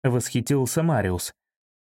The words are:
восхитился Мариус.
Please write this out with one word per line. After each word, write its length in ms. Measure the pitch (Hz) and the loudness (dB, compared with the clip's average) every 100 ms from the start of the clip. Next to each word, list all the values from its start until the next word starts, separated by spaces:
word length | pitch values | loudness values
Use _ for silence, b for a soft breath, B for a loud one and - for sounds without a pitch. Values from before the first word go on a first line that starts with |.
восхитился 800 | 135 120 - 127 117 143 127 165 | 0 0 0 -2 0 0 0 0
Мариус. 500 | 165 131 95 90 - - _ _ _ _ | 0 2 0 -2 -4 -12 _ _ _ _